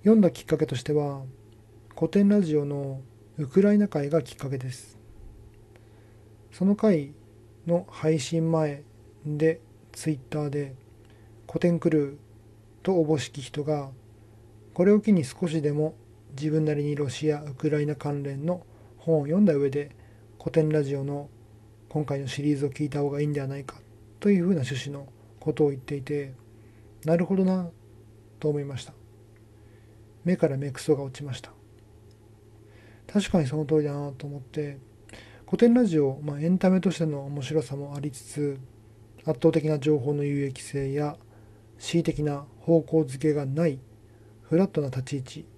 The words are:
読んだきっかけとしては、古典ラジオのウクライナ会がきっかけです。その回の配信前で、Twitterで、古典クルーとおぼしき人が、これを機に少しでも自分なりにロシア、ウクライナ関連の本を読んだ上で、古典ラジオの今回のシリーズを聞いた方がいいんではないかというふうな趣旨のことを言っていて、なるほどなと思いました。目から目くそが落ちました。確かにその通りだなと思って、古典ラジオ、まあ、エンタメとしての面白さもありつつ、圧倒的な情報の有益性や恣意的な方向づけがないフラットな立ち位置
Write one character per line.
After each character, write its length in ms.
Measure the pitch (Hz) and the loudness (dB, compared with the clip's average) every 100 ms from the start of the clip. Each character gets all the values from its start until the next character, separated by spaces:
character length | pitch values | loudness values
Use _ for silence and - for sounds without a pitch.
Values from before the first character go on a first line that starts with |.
読 140 | 196 | 6
ん 60 | 226 | 8
だ 100 | 185 | 6
き 120 | - | 4
っ 20 | |
か 140 | - 151 | -4 0
け 80 | 156 | 0
と 80 | |
し 80 | 127 | -4
て 100 | - | -2
は、 300 | 151 143 139 131 - - - - - - - | -2 -2 -6 -12 -18 -20 -20 -20 -20 -20 -4
古 140 | 165 | 0
典 180 | 196 202 | 4 6
ラ 140 | 208 | 4
ジ 140 | 170 151 | 4 2
オ 80 | |
の 360 | 143 143 139 135 135 - - - | 0 -4 -6 -8 -12 -20 -20 -8
ウ 120 | 139 | 0
ク 140 | 185 | 4
ラ 100 | 196 | 6
イ 60 | 208 | 4
ナ 100 | 208 | 2
会 220 | 160 143 | 0 0
が 120 | 160 | 0
き 120 | 127 | -2
っ 20 | - | -10
か 120 | 135 | -8
け 100 | 135 | -6
で 120 | 127 | -8
す。 260 | 127 - - - - - - - - - - - - - - - - - | -12 -16 -20 -20 -20 -20 -20 -20 -20 -20 -20 -20 -20 -20 -20 -20 -20 -20
そ 120 | - | -2
の 120 | 185 208 | 0 4
回 380 | 220 170 143 147 - - - - - | 4 2 0 -12 -20 -20 -20 -14 -2
の 180 | 170 180 | -2 -2
配 300 | - 156 160 | -4 0 0
信 320 | - 165 160 | 0 -2 2
前 320 | 165 156 143 - - - - 147 | 2 0 -4 -14 -20 -20 -14 -8
で、 340 | 147 160 165 - - - | 0 0 0 -6 -20 -20
Twitter 600 | - - 147 131 151 151 | -8 -4 -4 -6 -6 -4
で、 240 | 143 139 131 - - - - - - - | -4 -8 -12 -20 -20 -20 -20 -20 -20 -8
古 100 | 165 | 0
典 220 | 180 170 | 2 2
ク 100 | 170 | 2
ル 240 | 156 143 | 2 0
ー 20 | 143 - - - - - - | -6 -20 -20 -20 -20 -20 -8
と 100 | - | 0
お 100 | 185 | 2
ぼ 140 | 151 156 | 2 2
し 120 | 127 | -2
き 100 | - | -10
人 240 | 131 - | -12 -8
が、 260 | 143 151 139 131 - - - - - - - | -4 -4 -4 -14 -20 -20 -20 -20 -20 -20 -20
こ 120 | - | 2
れ 80 | 180 | 6
を 80 | 208 | 6
機 120 | 214 | 6
に 120 | 196 | 4
少 240 | 131 - 180 | 2 -4 -2
し 140 | 160 | 0
で 100 | 147 | 0
も 220 | 147 156 - - - - 139 | 0 -2 -4 -20 -20 -18 -6
自 120 | 151 | 0
分 160 | 156 | 2
な 100 | 156 | 2
り 100 | 147 | 0
に 100 | 147 | -2
ロ 140 | 147 147 | -2 -4
シ 240 | - 151 | -2 0
ア、 100 | 147 | -2
ウ 120 | 147 | -4
ク 160 | 131 156 | -4 -2
ラ 100 | 151 | 0
イ 60 | 147 | -2
ナ 100 | 147 | -4
関 260 | 147 143 | -4 -4
連 220 | 139 139 | -6 -6
の 200 | 151 180 - - - - | -4 -4 -8 -20 -20 -12
本 220 | - 160 | 0 0
を 40 | |
読 160 | 143 170 | 2 4
ん 40 | |
だ 100 | 208 | 4
上 140 | 147 139 | 4 2
で、 220 | 135 143 - - - - - | 0 -6 -12 -20 -20 -20 -10
古 140 | - | -2
典 160 | 156 156 | 0 2
ラ 160 | 151 | 2
ジ 100 | 139 | 0
オ 80 | 139 | -4
の 260 | 139 143 143 - - - - - - | -4 -8 -10 -18 -20 -20 -20 -20 -8
今 160 | 156 | -6
回 160 | 151 139 | -4 -4
の 80 | 135 | -4
シ 140 | - | -2
リ 120 | 143 | 0
ー 20 | 143 | 0
ズ 100 | 143 | -2
を 40 | |
聞 140 | 131 | -2
い 40 | 151 | -4
た 120 | 143 | -2
方 100 | 143 | -2
が 100 | 143 | 0
い 40 | |
い 20 | 147 | -2
ん 60 | |
で 80 | 147 | -2
は 80 | 135 | -4
な 100 | 139 | -8
い 60 | |
か 120 | 135 - - - - - | -12 -16 -20 -20 -20 -2
と 100 | 208 | 2
い 100 | 202 | 4
う 40 | |
ふ 20 | 175 | 4
う 80 | |
な 80 | 185 | 0
趣 280 | 127 135 139 | 0 -4 -8
旨 60 | 143 | -10
の 120 | 139 - - - | -14 -20 -20 -8
こ 120 | - | -6
と 140 | 147 151 | 2 2
を 40 | |
言 80 | 135 | 2
っ 20 | |
て 160 | 131 143 | -6 -8
い 60 | |
て、 320 | 135 147 139 131 - - - - - - | -4 -6 -6 -14 -20 -20 -20 -20 -20 -10
な 120 | 151 170 | 0 0
る 80 | |
ほ 100 | 180 | 2
ど 100 | 190 | 2
な 240 | 185 185 175 - - - - - - - | 2 0 -4 -10 -20 -20 -20 -20 -20 -6
と 100 | 151 | -2
思 120 | 147 | -2
い 40 | |
ま 120 | 143 135 | -4 -10
し 80 | |
た。 80 | - - - - - - - - - - - - - - | -12 -20 -20 -20 -20 -20 -20 -20 -20 -20 -20 -20 -20 -8
目 120 | 170 180 | -2 2
か 100 | 160 | 2
ら 100 | 135 | 0
目 140 | 143 | -6
く 100 | 131 | -8
そ 140 | - | 0
が 80 | 147 | 0
落 100 | 139 | 0
ち 120 | 131 | -10
ま 100 | 143 | -10
し 60 | 120 | -10
た。 100 | - - - - - - - - - - - - - - - - - | -12 -20 -20 -20 -20 -20 -20 -20 -20 -20 -20 -20 -20 -20 -20 -20 -4
確 160 | 208 190 | -2 2
か 100 | 190 | 0
に 60 | 139 | 0
そ 100 | 151 | -2
の 80 | |
通 120 | 147 156 | 0 0
り 60 | |
だ 80 | 147 | 0
な 180 | 143 143 | -4 -8
と 160 | 131 143 | -10 -12
思 120 | 143 | -12
っ 20 | |
て、 380 | 127 - 147 139 - - - - - - - | -12 -8 -8 -10 -20 -20 -20 -20 -20 -20 -6
古 100 | 185 | 4
典 160 | 240 | 6
ラ 120 | 240 | 6
ジ 160 | 233 160 | 4 4
オ、 180 | 139 135 | 2 0
ま 100 | 147 | -8
あ、 60 | 143 | -4
エ 80 | 160 | 0
ン 100 | 185 | 2
タ 100 | 190 | 4
メ 120 | 185 | 4
と 100 | 185 | 2
し 80 | 160 | 0
て 80 | 160 | -2
の 180 | 147 139 | -4 -8
面 160 | 143 | -8
白 200 | 127 156 | -2 -2
さ 140 | 147 139 | -2 -8
も 180 | 143 | -10
あ 60 | 143 | -8
り 100 | 147 | -8
つ 120 | 143 | -10
つ、 360 | - - 147 135 131 - - - - - | -14 -6 -4 -4 -12 -20 -20 -20 -20 -14
圧 160 | - 151 | -6 2
倒 120 | 165 | 4
的 160 | 160 151 | 4 0
な 100 | 151 | 0
情 220 | 135 151 | 2 0
報 140 | 127 | 0
の 100 | 147 | -2
有 200 | 143 143 | -2 -2
益 160 | 139 131 | -4 -6
性 320 | - 139 139 | -8 -6 -4
や 240 | 139 147 147 - - - - - - | -2 -4 -6 -18 -20 -20 -20 -20 -16
恣 220 | - 170 | -4 -2
意 20 | |
的 220 | 165 151 | 0 -2
な 200 | 151 143 143 - | -2 -4 -10 -14
方 240 | - 165 | 2 2
向 180 | 156 160 | 4 0
づ 160 | 147 131 | 0 0
け 140 | 156 | 0
が 140 | 147 139 | 0 -2
な 220 | 139 170 | 0 0
い 100 | 131 - - - - - - | -2 -12 -20 -20 -20 -20 -20
フ 140 | - 160 | 0 2
ラ 80 | |
ッ 20 | 190 | 2
ト 140 | - | 0
な 80 | 139 | -4
立 140 | 131 | -4
ち 140 | 127 143 | -6 -8
位 20 | |
置 260 | 131 151 160 | -8 -14 -18